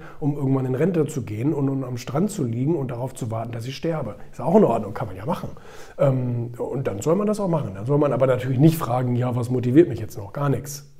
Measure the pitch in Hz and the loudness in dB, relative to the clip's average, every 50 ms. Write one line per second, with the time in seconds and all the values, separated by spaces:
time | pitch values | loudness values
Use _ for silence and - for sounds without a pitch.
0 | - - - - 156 143 143 151 143 131 135 135 131 127 127 127 156 190 180 160 | -8 -14 -10 -4 -2 -2 -2 0 0 2 2 2 2 0 0 2 2 2 2 2
1 | 147 - - 139 113 101 104 104 117 147 165 143 139 135 135 135 135 123 127 120 | 0 0 -2 -6 -6 -4 -4 -2 0 0 0 0 0 0 0 -2 -4 -4 -6 -8
2 | - - 123 147 190 208 202 - 147 117 117 120 131 147 170 156 135 123 127 117 | -8 -4 -2 0 0 0 0 -2 -2 -2 -2 0 0 0 0 0 -2 -4 -4 -4
3 | 127 131 - - - 110 110 113 117 120 117 117 113 123 135 - - 165 165 156 | -6 -6 -6 -6 -6 -4 -4 -4 -4 -4 -6 -8 -8 -8 -8 -6 -4 -4 -2 -2
4 | 135 107 101 - - - - - 117 131 170 220 190 135 113 113 107 98 110 - | -4 -6 -8 -10 -12 -14 -10 -6 0 4 6 8 8 6 4 2 -2 -4 -6 -6
5 | - 95 95 95 95 131 175 - - - - - - - - - - - - - | -6 -6 -6 -8 -4 -4 -4 -4 -4 -10 -10 -12 -16 -18 -16 -16 -16 -10 -2 2
6 | - 139 131 127 123 123 120 120 117 120 120 - 120 - - 143 - - - 101 | 4 4 4 2 0 0 -2 -2 -4 -6 -6 -8 -8 -6 -4 -4 -4 -4 -4 -2
7 | - 147 165 196 208 208 214 208 202 185 165 156 127 104 95 95 107 123 143 147 | 0 0 2 2 2 0 0 0 0 0 0 0 -2 -4 -6 -6 -2 2 2 4
8 | 151 143 123 117 135 131 127 113 104 131 135 120 147 160 165 - - - 120 127 | 4 4 4 2 4 4 2 2 0 0 2 6 6 6 6 4 -2 -2 0 0
9 | 131 123 120 120 123 123 117 127 120 117 127 127 113 123 120 151 175 - 117 98 | 0 0 0 0 0 0 0 -2 -2 0 -2 0 0 4 6 6 6 6 4 -6
10 | 104 101 - - 110 101 - 147 143 143 131 110 - - - - - - - - | -6 -8 -8 -10 -10 -8 -6 -2 0 0 0 0 -2 -8 -12 -12 -14 -18 -20 -20